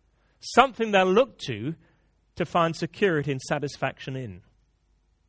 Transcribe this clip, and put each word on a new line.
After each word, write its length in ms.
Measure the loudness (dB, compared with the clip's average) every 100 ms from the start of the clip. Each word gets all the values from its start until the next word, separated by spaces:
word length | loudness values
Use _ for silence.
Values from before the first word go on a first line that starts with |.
| _ _ _ _
something 500 | 0 4 4 2 2
they'll 160 | 4 4
look 320 | 4 2 -4
to 340 | -8 -6 -6 -8 _ _ _ _ _ -8
to 80 |
find 300 | -2 0 0
security 560 | -2 -8 0 0 2 -2
and 80 | -6
satisfaction 760 | -4 -4 -4 -4 -6 -6 -12 -10
in. 260 | -12 -16 _ _ _ _ _ _ _ _